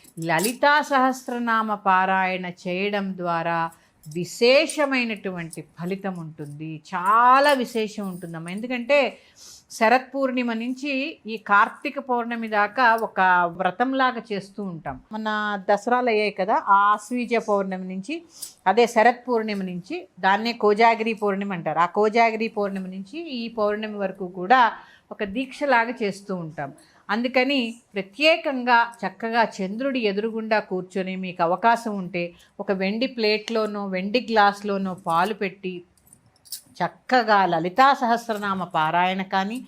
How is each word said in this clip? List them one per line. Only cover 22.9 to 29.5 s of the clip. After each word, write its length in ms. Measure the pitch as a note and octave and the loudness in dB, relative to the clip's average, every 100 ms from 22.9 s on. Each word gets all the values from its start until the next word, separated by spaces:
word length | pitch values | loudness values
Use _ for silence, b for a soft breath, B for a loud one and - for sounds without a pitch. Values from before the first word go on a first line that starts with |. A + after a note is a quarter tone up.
| F#3+ F#3+ D#4 E4 | -12 -12 -12 -10
ఈ 180 | B3+ A#3 | -10 -8
పౌర్ణమి 500 | A#3 G#3 G#3 A3 G#3 | -2 -2 -2 -6 -6
వరకు 300 | F#3+ F#3+ F3+ | -6 -6 -10
కూడా 440 | F#3 F3+ B3+ A3+ - B B B | -2 4 6 4 0 B B B
ఒక 140 | - | -8
దీక్షలాగా 680 | G3+ G#3+ C4 - C#4+ A#3+ A3+ B3 | -6 -6 -8 -4 2 2 0 -2
చేస్తూ 340 | G#3 G3 - F#3 | -6 -6 -8 -8
ఉంటాం. 360 | E3 D3+ C#3 - b b b | -8 -10 -10 -12 b b b
అందుకని 640 | G#3+ B3 B3+ C4 C#4 A#3 A3+ _ | -2 0 2 2 0 -2 -6 _
ప్రత్యేకంగా 1000 | G3+ F#3+ - D#4 E4+ D#4+ C4 A#3+ A#3 A#3 - F#3+ | -8 -8 2 4 4 0 -2 2 2 2 -4 -8
చక్కగా 360 | F#3+ A3+ A#3 | -6 -2 2
చంద్రుడి 580 | A3 | 2